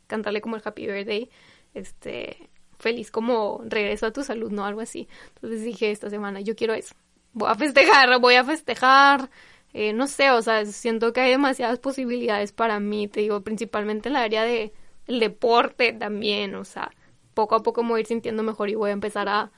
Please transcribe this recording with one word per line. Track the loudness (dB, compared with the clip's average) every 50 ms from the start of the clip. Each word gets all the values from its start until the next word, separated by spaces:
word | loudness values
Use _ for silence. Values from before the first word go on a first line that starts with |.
| _
cantarle | -8 -8 -6 -6 -6 -6 -6
como | -6 -8 -8
el | -8 -8
happy | -10 -10 -10 -10
birthday, | -8 -8 -8 -6 -6 -6 -6 -6 -8 _ _ _ _ _ _ _ _ -16
este, | -16 -14 -14 -16 -16 -14 -12 -10 -10 -12 -12 -14 -18 -20 _ _ -20 _ _ _ -8
feliz | -6 -4 -4 -6 -8 -8
como | -6 -4 -2 0 0 0 0 -2 -4 -8 -8
regreso | -6 -4 -2 -2 -2 -2 -2 -4
a | -4
tu | -4 -4 -6
salud", | -6 -6 -6 -6 -6
¿no? | -6 -6 -6
Algo | -6 -6 -8
así. | -10 -10 -12 -12 -14 -14 -18 -20 -20 -20 _
Entonces | _ -12 -10 -8 -8
dije | -8 -8 -6 -2 -2 -2
esta | -2 -4 -8 -10
semana, | -8 -8 -8 -8 -10 -8
"Yo | -8 -8 -6
quiero | -4 -2 -2 -2
eso. | -4 -6 -12 -18 _ _ _ _ _ _ _ -8
Voy | -2 0 0
a | 2
festejar, | 2 0 4 6 6 8 10 10 10 10 8 6 6
voy | 6 8 6
a | 6 6
festejar". | 2 0 -4 -4 -6 -2 2 4 6 8 8 8 8 6 4 0 -6 _ -20 -20 -20 -20 _ _ _
Eh, | -6 -4 -2 0
no | 0 0 -2 -2
sé, | 0 2 4 4
o | 4 4
sea, | 4 2 0 0 0
siento | -4 -6 -6 -4 -4 -2 0 0 0
que | 2 2
hay | 2 4
demasiadas | 4 4 2 2 0 0 -2 -2 -2 -2
posibilidades | -4 -6 -4 -4 -4 -4 -4 -2 -2 -2 -2 -2 -2 -4
para | -2 -2 0 0 0 -2
mí, | -2 -4 -4 -4 -6 -4
te | -4 -2
digo, | -2 -2 -2 -4
principalmente | -4 -6 -6 -6 -6 -6 -4 -4 -4 -4 -4 -6 -4 -4
en | -2
la | -2
área | -2 0 0 0
de | 0 0 -2 -2 -4 -6 -12 -18 -20 -20 -20 -16 -8
el | -4 -2 0
deporte | 0 -2 -2 -2 0 2 4 4 2 2 0 0 0 0
también, | 0 -4 -8 -8 -6 -4 -4 -2 -2 -2 -4 -6 -8
o | -10 -14
sea, | -14 -12 -12 -12 -12 -14 _ _ _ _ _ _ _ -2
poco | -2 0 2 0
a | 0
poco | 0 0 -2 -2
me | -2 -2
voy | -2 -2
a |
ir | -2
sintiendo | -2 -4 -6 -4 -4 -4 -4
mejor | -4 -4 -4 -4 -4 -4
y | -4
voy | -2 -2 -2
a | -2
empezar | -4 -6 -6 -4 -4 -2 -2
a, | -2 -2 -2 -4 _